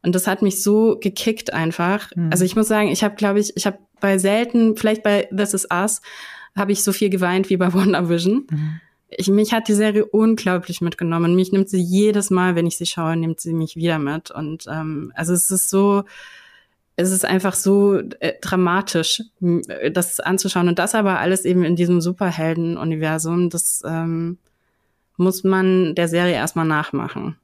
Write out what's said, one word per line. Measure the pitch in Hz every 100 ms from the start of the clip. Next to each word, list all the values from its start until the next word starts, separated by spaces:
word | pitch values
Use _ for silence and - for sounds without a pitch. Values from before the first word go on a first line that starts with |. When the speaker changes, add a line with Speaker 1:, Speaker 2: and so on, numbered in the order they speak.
Speaker 1:
Und | 175
das | 180 202
hat | 196
mich | 202 185
so | 202 208 226 -
gekickt | 196 208 226 220 -
einfach. | - 165 165 175 208 -
Speaker 2:
Mhm. | 175 165
Speaker 1:
Also | 180
ich | 185 220
muss | 220
sagen, | 214 208
ich | 185
hab, | 214 202
glaub | 208 202
ich, | 208 -
ich | 208
hab | 196 _ _
bei | 196 196
selten, | 190 214 240 233 226 214
vielleicht | 220 220
bei | 214 202 -
This | 190 208
Is | 196 -
Us, | 175 208 - - - - - -
hab | - 202
ich | 202
so | -
viel | 190 208
geweint | 185 180 185 190
wie | 185
bei | 180
<laughs> |
WandaVision. | 180 190 165 175 170 175 240 277
Speaker 2:
Mhm. | 151 156 160 _ _ _ -
Speaker 1:
Ich, | 190
mich | 202 214
hat | 233 226
die |
Serie | 202 214 208
unglaublich | 208 208 220 220 190 180 175 175
mitgenommen. | 175 - 170 165 170 180
Mich | 185
nimmt | 196 196
sie | 190
jedes | 175 190 208 208 196
Mal, | 185 180 170
wenn | 170
ich | -
sie | 170
schaue, | - 160 165
nimmt | 165 160
sie | 165
mich | 165 160 165
wieder | 170 160
mit. | 139 160 -
Und, | - 151 160 -
ähm, | 156 156 151 185
also | - 165
es | 175 -
ist | 185 -
so, | 196 202 202 202 - - - - _ _ _ _ -
es | 185
ist | 185
einfach | - 185 190
so, | - 196 202 202 190 - -
äh, | - -
dramatisch, | - 185 175 185 190 170 160 - 226 _
m-, | 180 170 -
äh, | - 151
das | 180 175 -
anzuschauen. | - 190 190 - 180
Und | 170
das | 180 220
aber | 202 180
alles | 165 190
eben | 185 180
in | 170 170
diesem | 175 175
Superhelden-Universum. | 165 180 185 160 160 165 165 170 165 156 156 160 165 175 175
Das, | 170 - - -
ähm, | 165 165 165 170 180 _ _ _ _ _ _ _ -
muss | 185 185
man | 190 190 185 185 175
der | 170 170
Serie | 170 175
erstmal | 143 147 170 160
nachmachen. | 151 156 139 - - - 156